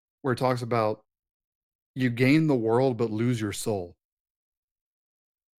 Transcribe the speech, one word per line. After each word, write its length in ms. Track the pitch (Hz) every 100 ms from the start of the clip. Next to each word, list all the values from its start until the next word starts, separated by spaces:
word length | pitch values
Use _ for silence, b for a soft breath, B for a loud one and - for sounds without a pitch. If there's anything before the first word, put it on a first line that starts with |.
| _ _
where 120 | 135
it 40 | 120
talks 240 | 127 123
about 420 | 117 120 107 110 _ _ _ _ _ _ _ _ _ -
you 140 | 127
gain 380 | 120 127 156 160
the 80 | 131
world 420 | 110 120 135 117
but 120 | 113
lose 300 | 107 120 117
your 100 | 107
soul. 420 | - - 101 87 - _ _ _ _ _ _ _ _ _ _ _ _ _ _ _